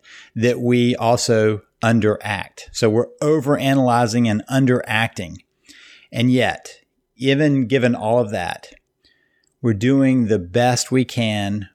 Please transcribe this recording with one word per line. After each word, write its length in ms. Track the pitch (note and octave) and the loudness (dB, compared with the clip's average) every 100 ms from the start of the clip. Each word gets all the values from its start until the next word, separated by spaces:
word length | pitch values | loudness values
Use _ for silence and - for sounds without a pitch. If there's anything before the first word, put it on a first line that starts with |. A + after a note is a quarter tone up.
| _ - - | _ -20 -14
that 260 | - A#2 B2 | -2 0 0
we 360 | A#2+ B2 A#2+ B2 | 0 2 2 0
also 640 | A#2 A#2+ - A2+ G#2+ G#2+ - _ | 0 0 2 2 2 0 -8 _
underact. 840 | A2+ A#2 G#2+ G#2 - G2+ - - - | 0 2 2 0 -4 -8 -8 -16 -16
So 180 | - A#2 | -2 0
we're 180 | G#2+ A#2+ - | 2 -2 -4
overanalyzing 1080 | D3+ D#3 C3+ C#3+ C3+ C#3 B2+ A#2+ A#2+ A#2 A#2+ | -2 0 0 -2 0 2 2 2 2 0 0
and 140 | G#2+ - | 0 -2
underacting. 920 | C3+ C3+ B2 - A2 A2+ - F2 D#2 _ _ _ - - - _ | 0 2 0 0 -2 -2 -4 -12 -14 _ _ _ -20 -20 -20 _
And 180 | A2+ B2 | -2 0
yet, 500 | B2+ G#2+ - - - _ _ _ _ | 2 0 -2 -12 -20 _ _ _ _
even 520 | C3 C#3 D3+ C#3 A#2+ | -2 2 2 0 0
given 260 | C3 A#2+ | 0 0
all 240 | G2 G#2 A#2+ | 0 0 0
of 120 | A2 | 0
that, 420 | G2+ E2+ - - - _ _ _ _ _ _ _ _ | -4 -6 -10 -16 -20 _ _ _ _ _ _ _ _
we're 120 | A#2+ | -2
doing 520 | G#2 A#2+ C#3 C3+ C3 A2+ | 0 2 2 2 2 0
the 120 | G#2 | -2
best 520 | F2 G2 B2 B2 - | -2 0 0 0 -2
we 140 | C3 | -2
can 640 | B2 - A2+ G#2+ G2+ G#2 G2 | -2 -2 -2 -2 -4 -6 -8